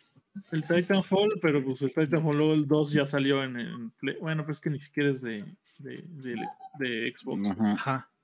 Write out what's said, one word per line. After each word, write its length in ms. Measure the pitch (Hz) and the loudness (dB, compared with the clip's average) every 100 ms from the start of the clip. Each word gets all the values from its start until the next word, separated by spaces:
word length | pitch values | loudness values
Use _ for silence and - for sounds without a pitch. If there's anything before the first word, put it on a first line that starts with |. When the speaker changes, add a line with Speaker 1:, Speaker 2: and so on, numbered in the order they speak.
| _ _ _ 202 - | _ _ _ -18 -6
Speaker 1:
El 120 | 160 151 | -6 2
Titanfall, 720 | 170 180 196 180 190 208 196 | 2 4 2 4 4 4 2
pero, 220 | 160 143 | 2 2
pues, 180 | 131 127 | 0 -2
el 100 | 135 | -2
Titanfall 440 | 160 151 160 156 147 | 0 2 2 2 2
luego 160 | 156 | 4
el 140 | 156 143 | 4 4
dos 240 | 151 147 | 2 4
ya 140 | 147 143 | 2 2
salió 360 | 143 135 139 | 2 2 2
en, 140 | 135 120 | 0 -6
en 340 | 113 120 113 | -8 -8 -12
Play. 260 | - 135 - | -6 -6 -4
Bueno, 240 | 160 156 | -4 -4
pero 100 | 151 | -4
es 60 | 143 | -4
que 80 | 165 | -4
ni 80 | 139 | -4
siquiera 300 | - - 143 | -4 0 2
es 100 | 131 | 2
de, 220 | 123 110 98 - _ _ | -4 -6 -10 -16 _ _
de, 240 | 139 123 170 | -14 -14 -14
de, 280 | 160 127 117 - - - 143 | -12 -8 -6 -8 -10 -18 -6
de 340 | 127 113 117 - | -4 -2 -4 -6
Xbox. 300 | 135 117 101 | -8 -4 -2
Speaker 2:
Ajá. 240 | 98 107 | 2 2
Speaker 3:
Ajá, 360 | 104 139 131 - _ | 2 0 -2 -4 _